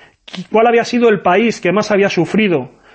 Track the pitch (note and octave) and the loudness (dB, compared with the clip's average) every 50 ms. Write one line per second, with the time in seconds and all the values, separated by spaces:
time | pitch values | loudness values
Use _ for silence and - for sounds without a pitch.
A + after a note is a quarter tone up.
0 | - - _ _ _ - - F#3 F3 - G#3+ A3 A#3 A#3+ A#3 A#3 A3 - A#3+ A#3+ | -20 -20 _ _ _ -18 -14 -14 -10 -2 0 2 2 2 2 0 0 0 -2 0
1 | A#3+ A#3 G#3+ - - F3+ F3+ G3+ A#3 A3+ G#3 - - F3 F3+ G#3+ G#3 - G#3 G3 | 2 2 2 2 0 0 0 2 0 0 -2 -2 -2 -2 -2 -2 -2 0 0 0
2 | G3+ F#3+ - F#3 D#3+ - - G3+ G#3+ G3 E3 C3+ B2 - - _ _ - - | 0 0 0 -2 -2 0 0 0 0 0 0 -2 -4 -8 -16 _ _ -20 -20